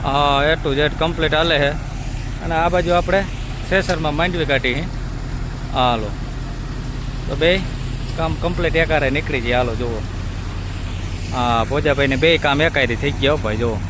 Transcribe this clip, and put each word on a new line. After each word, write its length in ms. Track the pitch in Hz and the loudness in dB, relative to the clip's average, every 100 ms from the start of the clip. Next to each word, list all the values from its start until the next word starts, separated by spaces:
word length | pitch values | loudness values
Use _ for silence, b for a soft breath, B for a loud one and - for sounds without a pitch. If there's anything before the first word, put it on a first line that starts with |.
હા, 360 | 151 139 147 139 147 | 0 2 4 4 2
A 60 | 160 | 2
to 60 | 160 139 | 0 2
Z 40 | 151 - | 2 2
કમ્પ્લીટ 360 | 165 170 156 151 | -2 0 0 2
હાલે 180 | 165 151 | 2 2
છે. 120 | 143 160 - - - - - - | 2 0 -6 -6 -6 -6 -6 -4
અને 120 | 170 165 | -2 2
આ 140 | 170 | 2
બાજુ 220 | 180 170 175 | 2 4 2
આપણે 240 | 175 190 196 - - - - | 4 2 0 -4 -6 -6 0
થ્રેશરમાં 460 | 190 185 170 156 147 | 0 2 0 0 0
માંડવી 280 | 175 175 147 | 0 0 2
કાઢી 220 | 139 123 123 | 2 2 -2
છે. 80 | 175 - - - - - - - - | -2 -4 -6 -6 -6 -6 -6 -6 -4
હાલો, 360 | 135 127 117 104 101 - - - - - - - - - - - | 2 2 2 -2 -4 -6 -6 -6 -6 -6 -6 -6 -6 -6 -6 -4
તો 60 | 147 | 2
બે 140 | 160 190 185 - - - - - | 2 2 0 -4 -4 -4 -4 -2
કામ 180 | 160 156 | -2 0
કમ્પ્લીટ 340 | 170 175 160 156 | -2 0 2 2
એકારે 260 | 160 156 135 139 | 2 2 2 0
નીકળી 260 | - 143 120 | -2 -2 0
જાય. 120 | 123 | 2
હાલો, 160 | 123 113 | 2 0
જુઓ. 200 | 120 113 98 - - - - - - - - - - - - | -2 -4 -4 -6 -6 -6 -6 -6 -6 -6 -4 -4 -4 -4 -4
હા, 340 | 127 120 117 110 | 0 2 2 2
ભોજાભાઈને 460 | 139 151 139 139 135 | 2 2 2 2 4
બે 120 | 160 165 151 | 4 4 4
કામ 160 | 143 165 | 2 2
એકારે 280 | 147 127 113 | 2 2 2
થઈ 120 | 139 139 | 0 2
ગયા 140 | 135 151 | 2 2
હો 60 | 110 | 0
ભાઈ, 140 | 107 | 0
જુઓ. 140 | 117 107 | 0 -2